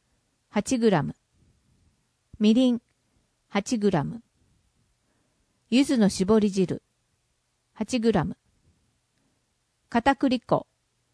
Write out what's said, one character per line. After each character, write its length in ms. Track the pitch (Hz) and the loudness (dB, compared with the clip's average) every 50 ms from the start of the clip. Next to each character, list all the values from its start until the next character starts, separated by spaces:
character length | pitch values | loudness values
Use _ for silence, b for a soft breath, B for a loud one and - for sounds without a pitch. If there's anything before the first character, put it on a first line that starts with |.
| _ _ _ _ _ _ _ _ _ _ | _ _ _ _ _ _ _ _ _ _
八 260 | - 214 - - 262 | -6 -6 -4 -2 -2
グ 140 | 233 233 220 | 0 2 2
ラ 120 | 185 147 | 2 2
ム。 120 | - - - - _ _ _ _ _ _ _ _ _ _ _ _ _ _ _ _ _ _ _ _ _ _ - - | 0 -4 -8 -14 _ _ _ _ _ _ _ _ _ _ _ _ _ _ _ _ _ _ _ _ _ _ -6 0
み 140 | 214 214 | 2 2
り 200 | 220 254 262 247 | 4 4 2 2
ん、 100 | 240 233 - _ _ _ _ _ _ _ _ _ _ _ _ _ | 0 -2 -6 _ _ _ _ _ _ _ _ _ _ _ _ _
八 300 | - 196 - - 254 214 | -6 -6 -4 -4 -4 -2
グ 120 | 208 202 | 0 0
ラ 140 | 185 151 139 | 0 0 -2
ム。 180 | 151 240 233 - _ _ _ _ _ _ _ _ _ _ _ _ _ _ _ _ _ _ _ _ _ _ _ _ _ _ _ _ _ | -4 -8 -12 -18 _ _ _ _ _ _ _ _ _ _ _ _ _ _ _ _ _ _ _ _ _ _ _ _ _ _ _ _ _
柚 140 | 220 262 285 | 0 2 2
子 120 | - 277 | 2 2
の 140 | 233 208 190 | 2 2 2
絞 280 | - - 185 190 226 220 | 2 0 0 2 2 2
り 120 | 208 208 | 2 0
汁、 320 | 185 190 180 156 - - - _ _ _ _ _ _ _ _ _ _ _ _ _ _ _ _ _ | 0 -2 -2 -2 -4 -10 -12 _ _ _ _ _ _ _ _ _ _ _ _ _ _ _ _ _
八 260 | _ - 214 - 262 240 | _ -12 -8 -6 -4 0
グ 140 | 220 233 | 0 0
ラ 120 | 208 175 - | 0 0 -2
ム。 120 | 185 247 - _ _ _ _ _ _ _ _ _ _ _ _ _ _ _ _ _ _ _ _ _ _ _ _ _ _ _ _ _ _ | -4 -8 -12 _ _ _ _ _ _ _ _ _ _ _ _ _ _ _ _ _ _ _ _ _ _ _ _ _ _ _ _ _ _
片 280 | - 233 - 277 277 | -4 0 0 0 0
栗 240 | - 294 262 254 240 | 2 0 0 -2 -2
粉、 260 | - - 160 - - - _ _ _ _ _ _ _ _ | -2 -2 -4 -4 -4 -8 _ _ _ _ _ _ _ _